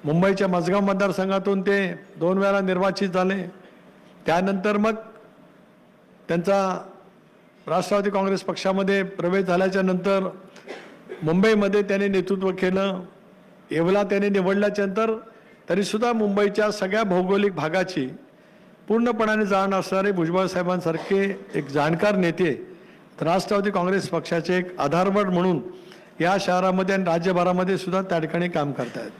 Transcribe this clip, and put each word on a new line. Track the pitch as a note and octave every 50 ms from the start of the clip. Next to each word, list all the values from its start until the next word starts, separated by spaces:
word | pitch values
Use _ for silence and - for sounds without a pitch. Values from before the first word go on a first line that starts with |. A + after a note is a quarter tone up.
| -
मुंबईच्या | D3 D3+ E3+ F#3 G3 G3 G3 G3+
माझगाव | F#3 F3+ F3 E3 E3 F#3+ G#3
मतदारसंघातून | G3 G3 G3 F#3+ G3+ G3 F#3 - F#3 F#3+ G3 G3 F#3+ G3+ G3 G3
ते | F#3 G3+ G3 G3+ G3 F3 F3 - - - -
दोन | - D#3+ F3 F#3
वेळा | G3 G3 G3 G3 G3+
निर्वाचित | F#3+ F#3 F#3 F3+ F#3+ G3 F#3 - G3+ F#3+
झाले. | E3+ F#3 F#3 F#3+ G3 G3 F3 F3+ - - - - - - - - - - - - - - -
त्यानंतर | - D#3+ F3 F#3 G3 G3 F#3+ F#3 G#3 G#3
मग | G#3 G#3 A3+ A3 A3 - - - - - - - - - - - - - _ - - - _ _ _ _ - - - -
त्यांचा | - E3 F3 E3+ F#3+ G3 G3 F#3+ F#3+ F3+ E3+ - - - - - - - - _ - _ - - - _ - -
राष्ट्रवादी | - D#3 F#3 F3 - G#3 G3+ G3 G#3
काँग्रेस | F#3+ F#3+ G3 G3 G3 F3+
पक्षामध्ये | - - F3 - - F#3+ F#3+ G3 G3 F#3+ G3 G3 F#3+
प्रवेश | F3+ - - E3+ F3 F3+ G3 F#3+
झाल्याच्या | F3+ F3 F3+ F#3+ F#3+ F3+ G3
नंतर | F#3+ F#3 F#3 F3+ F3 G3+ G3 G3 F#3+ F#3+ - - - - - - - - - - - - - - - - - - E3
मुंबईमध्ये | D#3 E3 F#3 G3 A3 A3 G#3 G3+ G3 G3 G#3
त्याने | G3+ G3 G3 G3 G3+
नेतृत्व | G3+ G3 F#3+ F3+ F#3 G3 F#3+ F#3+ F#3+
केलं. | F#3 F#3 F#3+ F#3 F#3 F#3+ G3 G3 F#3+ F#3 F3+ - - - - - - - - - - - - -
येवला | - D#3 E3+ F3 F#3+ G3+ G#3
त्याने | F#3+ G3+ G3+ G3 G3+
निवडल्याच्या | G3 G3 F3+ F#3 G3 G3+ G3+ G#3 G3+ G#3 G3+
नंतर | G3 F#3+ G#3+ A3+ A3 A3 A3 - - - - - - - - - -
तरीसुद्धा | E3+ G3 G3+ F#3 - A3 A#3+ A#3+ A#3+
मुंबईच्या | A3+ G#3 G3+ G3 G#3 G#3 G3+ G3+ A3 G#3 G#3+
सगळ्या | G#3 - G3 F#3 G3 A3 A3+
भौगोलिक | G3 F3+ F3+ F#3 F3+ G3+ G3+ G3+ G3+ F3+
भागाची | D#3 C#3+ D#3 D#3+ F#3+ F3+ - - D3+ C3 B2+ E3 - - - - - - - - - - - - - -
पूर्णपणाने | - G#3 A#3 A#3 A#3+ A#3 A3 A3 G#3+ G#3+ G#3+ G#3+
जाण | F#3+ G3+ F#3+ G3 G3 G3
असणारे | F#3+ F3+ - F#3+ F#3+ G3 G#3
भुजबळ | G3+ F3 D#3+ D#3+ F3 F#3 F#3+
साहेबांसारखे | F3+ F#3 F3 F3+ F3 F3+ F3+ E3 E3 E3 D#3 - - G3 G3 G3 G3 F#3+ - - - -
एक | D#3 D3
जाणकार | C3+ C3+ D3+ C#3+ D#3 E3+ E3 G#3 G#3 G#3
नेते | F#3+ F3+ E3+ D#3+ E3+ F#3 D#3+ B2 G2+ - - - - - - - - - - - -
राष्ट्रवादी | C#3+ D#3 F3 F#3+ F#3 - G#3+ G3+ G3 G#3
काँग्रेस | G3 F#3 F3 F3+ G3 G3 - -
पक्षाचे | E3+ E3 - - E3+ E3+ D#3+ - F3+
एक | F#3 F3+ F3+ - -
आधारवड | C#3 C#3 D#3+ E3+ F#3 G3 F#3+ G#3 G3+ F#3+
म्हणून | F3+ F3 F3+ F#3 F3 C3+ - - - - - - - - - - - -
या | D#3+ F3 G3 G3
शहरामध्ये | - - F3+ F3+ F#3 F#3+ F#3 F#3 F#3+ F#3 G3
आणि | F#3+ F#3+
राज्यभरामध्ये | F3 E3 E3+ E3 F#3+ F#3 F3+ F3 F3+ F3+ F3+ F#3 F#3 G3
सुद्धा | F3+ F#3+ F3+ F3 F#3+
त्या | F#3+ F#3+ F3+ E3
ठिकाणी | D#3+ D#3 - E3+ F3 F3
काम | E3+ D#3+ C#3+ C#3+
करतायत. | C3 C#3 B2+ A#2 - B2+ A2+ A2+ -